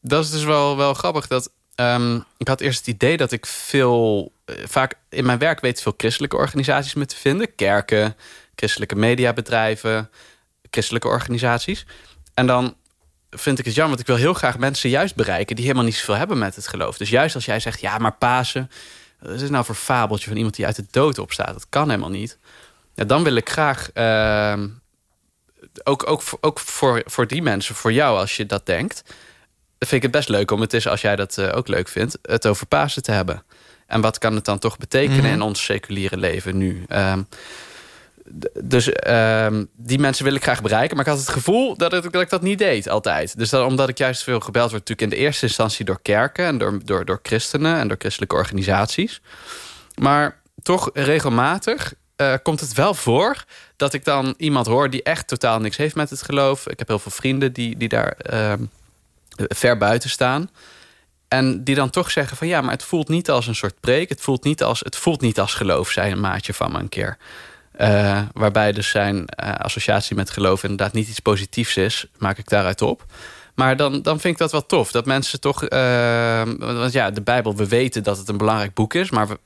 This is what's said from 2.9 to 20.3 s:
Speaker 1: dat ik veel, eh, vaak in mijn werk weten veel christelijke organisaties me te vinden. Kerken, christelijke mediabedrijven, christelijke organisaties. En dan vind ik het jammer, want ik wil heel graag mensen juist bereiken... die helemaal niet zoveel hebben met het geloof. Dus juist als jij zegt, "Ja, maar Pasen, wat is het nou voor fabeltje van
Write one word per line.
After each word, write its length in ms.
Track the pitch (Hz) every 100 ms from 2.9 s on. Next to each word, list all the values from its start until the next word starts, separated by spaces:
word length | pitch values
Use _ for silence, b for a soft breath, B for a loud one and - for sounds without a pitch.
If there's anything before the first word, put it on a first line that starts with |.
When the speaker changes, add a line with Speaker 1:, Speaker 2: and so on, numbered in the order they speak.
| 110 127 165
Speaker 1:
dat 160 | 127
ik 140 | 120 -
veel, 840 | - - 139 127 120 113 104 87 _
eh, 100 | - - -
vaak 280 | - 131 - _
in 160 | -
mijn 140 | 123 123
werk 220 | 151 151
weten 220 | 127 120
veel 120 | - -
christelijke 400 | 113 - 143 -
organisaties 580 | 156 - 135 139 143
me 120 | - 139
te 100 | -
vinden. 380 | - 147 226
Kerken, 640 | - 98 101 - 110 107 107 B B B
christelijke 400 | - 107 - 107 101
mediabedrijven, 1120 | 110 123 123 117 110 117 110 107 113 110 110 b b b b _ _
christelijke 380 | - 107 117 117
organisaties. 760 | 113 - 120 123 117 - 196 - B B B B
En 120 | - 127
dan 280 | 127 127 - _ _ _ _ _ 117
vind 220 | - 135
ik 60 |
het 100 | 123
jammer, 220 | 110 156 131
want 120 | 120
ik 60 |
wil 100 | 123
heel 100 | 139
graag 240 | - 131 113
mensen 320 | 135 139 127
juist 240 | 131 190
bereiken... 420 | - 104 90 101 110
die 80 |
helemaal 200 | 120 127 117
niet 80 |
zoveel 200 | 110 - 104
hebben 220 | 175 156
met 180 | 101 92
het 100 | -
geloof. 300 | - 92 -
Dus 140 | 104
juist 240 | 120 156
als 100 | 143
jij 160 | - 110
zegt, 200 | 113 107
"Ja, 180 | 101 104
maar 140 | 113
Pasen, 580 | - 120 123 123 - 131 B B B B B
wat 100 | -
is 120 | 107
het 80 | 139
nou 140 | 139
voor 100 | 120
fabeltje 540 | 104 - 127 110 104
van 80 | -